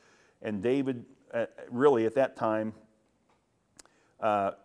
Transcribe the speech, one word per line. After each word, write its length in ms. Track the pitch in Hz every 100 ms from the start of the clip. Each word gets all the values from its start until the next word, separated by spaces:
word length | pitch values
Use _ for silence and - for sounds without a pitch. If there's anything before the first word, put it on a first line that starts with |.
| _ _ _ _
And 180 | 110 104
David, 420 | 117 139 135 120 - _ _
uh, 140 | 117 113 - -
really 360 | 120 143 123
at 100 | 113 131
that 180 | 131
time, 380 | - 113 110 110 107 _ _ _ _ _ _ _ _ _ - _ _ _ _
uh, 340 | 110 104 98 -